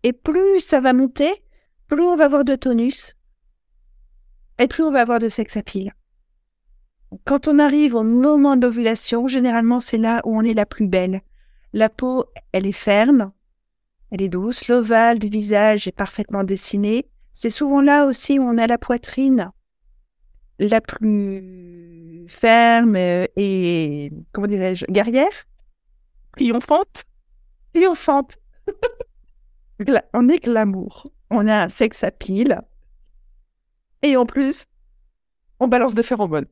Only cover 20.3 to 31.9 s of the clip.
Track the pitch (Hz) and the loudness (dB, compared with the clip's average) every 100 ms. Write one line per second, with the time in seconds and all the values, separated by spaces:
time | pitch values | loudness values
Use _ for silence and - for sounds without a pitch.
20.3 | _ _ _ 208 220 - - 220 208 196 | _ _ _ 0 0 -2 -4 -2 0 -2
21.3 | 190 185 185 175 175 170 165 165 165 175 | -8 -14 -20 -20 -20 -20 -20 -20 -20 -20
22.3 | - 226 226 233 233 233 196 180 175 185 | 0 4 6 6 4 4 2 0 0 -2
23.3 | - 202 190 175 170 156 147 143 156 165 | -4 -2 -2 -2 -2 -4 -6 -10 -14 -12
24.3 | - 202 202 185 185 - 190 214 254 339 | -6 -4 -2 -4 -4 -2 -2 0 0 0
25.3 | - _ _ _ _ _ _ _ _ - | -4 _ _ _ _ _ _ _ _ -20
26.3 | - 240 233 - 302 392 - - _ _ | -4 -2 -2 0 0 0 -10 -20 _ _
27.3 | _ _ _ _ 330 370 330 - 277 269 | _ _ _ _ 0 0 0 0 0 -2
28.3 | - _ _ - 403 466 480 466 _ _ | -14 _ _ -14 -6 -6 -6 -20 _ _
29.3 | _ _ _ _ - 208 247 - - 247 | _ _ _ _ -8 0 0 0 0 2
30.3 | 339 240 226 208 190 196 - - _ _ | 2 0 0 0 -4 -10 -16 -20 _ _
31.3 | 226 214 214 175 - 226 | -2 2 2 0 -2 -4